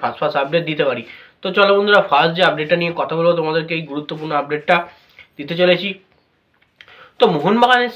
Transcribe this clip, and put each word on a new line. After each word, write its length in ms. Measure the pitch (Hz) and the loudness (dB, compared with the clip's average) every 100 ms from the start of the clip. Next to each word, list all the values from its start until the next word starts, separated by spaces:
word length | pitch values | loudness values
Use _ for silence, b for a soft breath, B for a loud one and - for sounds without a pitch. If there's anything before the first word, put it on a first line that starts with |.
ফার্স্ট, 180 | 120 - | -6 -4
ফার্স্ট 160 | 147 143 | -4 -2
আপডেট 220 | 139 165 160 | -2 -2 -2
দিতে 140 | 156 143 | -2 -2
পারি। 140 | 120 110 B B B | -4 -8 B B B
তো 40 | 190 202 | -4 2
চলো 160 | 202 202 | 4 4
বন্ধুরা, 240 | 208 208 - | 4 2 4
ফার্স্ট 220 | 143 170 170 | 2 2 2
যে 60 | 165 | 0
আপডেটটা 280 | 151 156 170 | 0 0 0
নিয়ে 160 | 170 165 | 0 -4
কথা 140 | 135 160 | -4 0
বলবো 140 | 170 170 | 0 2
তোমাদেরকে, 320 | 156 160 160 165 | 0 -2 -4 -6
এই 40 | 147 | -6
গুরুত্বপূর্ণ 420 | 147 147 156 156 147 | -10 -10 -10 -4 -4
আপডেটটা 360 | 139 151 - 175 170 B B B B - | -4 -4 0 0 -2 B B B B -14
দিতে 160 | 147 170 | -8 0
চলেছি। 280 | 180 175 196 190 _ _ _ _ _ _ _ _ B B B B | 2 2 -2 -10 _ _ _ _ _ _ _ _ B B B B
তো 60 | 220 | 2
মোহনবাগানের 580 | 156 175 226 240 247 240 | 2 0 2 4 4 0